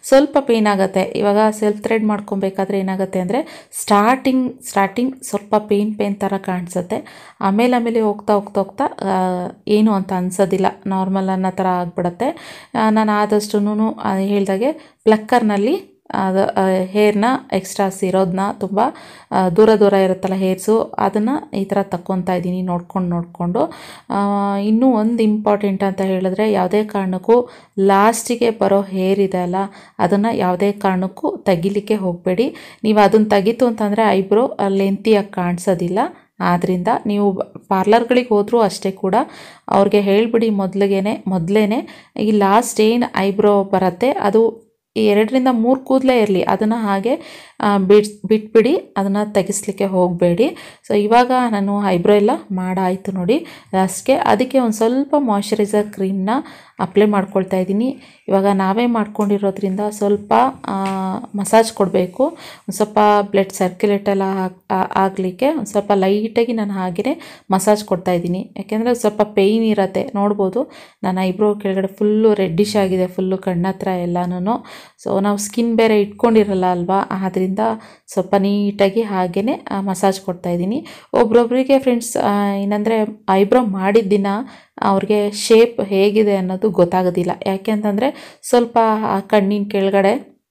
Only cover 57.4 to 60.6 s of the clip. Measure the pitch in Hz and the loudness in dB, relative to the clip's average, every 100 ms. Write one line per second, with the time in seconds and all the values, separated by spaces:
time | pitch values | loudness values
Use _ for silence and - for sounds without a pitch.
57.4 | 185 190 185 196 247 - - _ - 196 | -2 -2 -2 -2 -2 -6 -14 _ -2 0
58.4 | 196 196 190 202 240 233 208 208 202 202 | 2 0 0 0 0 0 -4 -2 -2 0
59.4 | 202 190 196 190 208 208 208 208 208 226 | -2 -2 -4 -2 -4 -2 0 0 2 2
60.4 | 254 262 | 2 -2